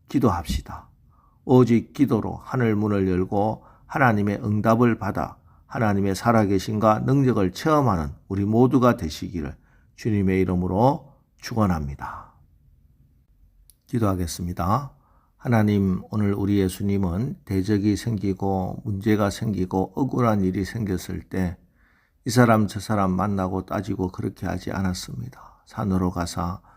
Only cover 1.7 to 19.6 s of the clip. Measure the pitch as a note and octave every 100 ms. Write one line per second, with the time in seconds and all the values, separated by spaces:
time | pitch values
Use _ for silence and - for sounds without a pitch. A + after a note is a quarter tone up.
1.7 | A2+ - - B2 A2 F#2 E2+ - C3 A2+
2.7 | G#2 G#2+ G2+ F#2+ F2+ F#2 G2+ G#2+ A#2+ -
3.7 | - - D#3 B2+ G#2 G#2 G2+ G#2 G#2+ A2
4.7 | A2+ A#2+ A2 G2 E2+ C2+ - _ _ -
5.7 | - G#2+ G2 G2 F#2+ A#2 A2+ G2+ G2 -
6.7 | G#2+ A2 A2 B2 C#3 B2+ G#2 F#2 - D#3+
7.7 | D3+ B2+ F2 D2 - - G2 G2+ A2+ B2+
8.7 | C3 B2 A2 D#2 - F#2 F2 C#2 - _
9.7 | _ _ - A#2 G2+ F#2+ F#2 F#2+ F2+ F#2
10.7 | F#2+ B2+ E3 - _ _ _ - A2+ G2+
11.7 | E2 C#2+ C#2 - - - _ _ _ _
12.7 | _ _ _ _ _ _ _ _ _ _
13.7 | _ _ A#2+ G#2 F#2 E2+ - F2 F2+ F2
14.7 | B2 C#3 - _ _ _ _ C3 A2+ G#2
15.7 | G2+ G2 F#2 - G#2+ G2+ G2+ G2+ G2+ F#2
16.7 | - G2+ G2 F#2 F2+ C3+ - - F#2+ F#2+
17.7 | G2+ G#2 G2 A#2+ G#2 G2 F#2 G2 F#2+ F#2
18.7 | - A2 G2 G#2+ G#2+ G2+ - G#2+ F#2+